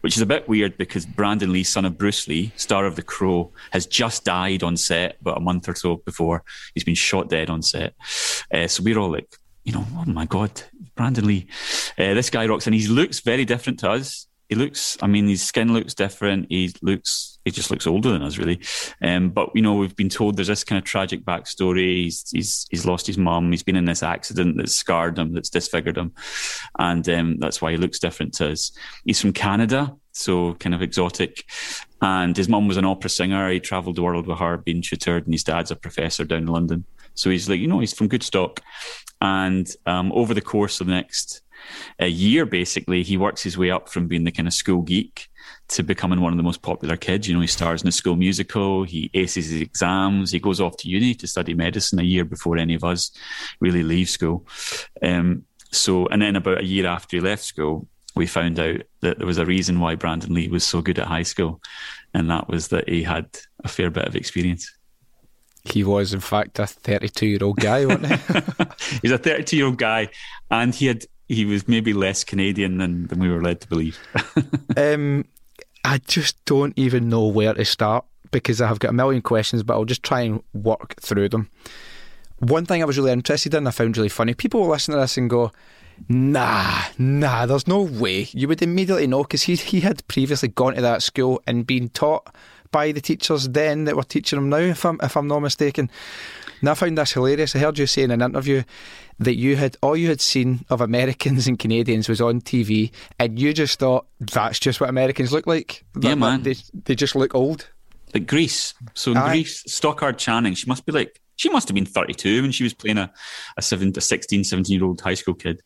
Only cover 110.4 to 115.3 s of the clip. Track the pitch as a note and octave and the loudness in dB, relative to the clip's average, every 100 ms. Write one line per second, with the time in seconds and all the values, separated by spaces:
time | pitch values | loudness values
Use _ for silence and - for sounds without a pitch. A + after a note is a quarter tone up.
110.4 | A2+ F#2 B2 B2+ - D3+ - - _ - | 2 0 -2 -4 -2 -2 -2 -6 _ -2
111.4 | E4 D#4+ - G2+ F#2 - - - F#2+ A2+ | 2 2 2 0 0 0 -2 -2 2 2
112.4 | C3+ B2 A#2+ - G#2+ G#2+ F#2+ - - - | 2 0 -2 -2 -2 0 -2 -8 -16 -14
113.4 | - - G2+ F#2+ G2 F2+ - - - G2+ | -12 -6 -2 0 0 0 -2 -2 0 0
114.4 | G2 F#2 F#2 F#2+ F#2 F2 F#2+ F#2 - | 0 0 0 2 2 0 -2 -2 -2